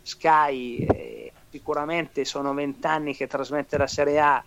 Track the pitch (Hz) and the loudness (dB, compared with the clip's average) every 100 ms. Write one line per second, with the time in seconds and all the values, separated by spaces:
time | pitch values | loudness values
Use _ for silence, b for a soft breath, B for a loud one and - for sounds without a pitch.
0 | - - 165 156 147 135 123 120 131 - | -14 0 6 6 6 0 -4 -4 0 0
1 | 60 57 - - - 143 - 147 147 170 | -2 -14 -16 -20 -20 -12 -4 -4 -2 -4
2 | 156 - 131 143 139 139 143 135 165 156 | -4 -4 -4 -4 -4 -2 -4 -4 -2 -2
3 | 147 139 135 135 135 147 139 147 139 - | -2 -6 -4 -4 -2 -4 -2 0 0 2
4 | 147 147 147 135 | 2 4 4 2